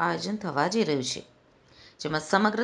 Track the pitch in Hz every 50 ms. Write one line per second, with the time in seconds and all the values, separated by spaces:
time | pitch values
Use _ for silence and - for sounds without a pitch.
0 | 165 175 165 160 165 190 208 214 208 170 131 143 151 180 202 226 208 156 147 135
1 | 123 123 - - - - _ _ _ _ _ _ _ _ - - - - - -
2 | - 156 156 156 156 - - 196 214 214 202 -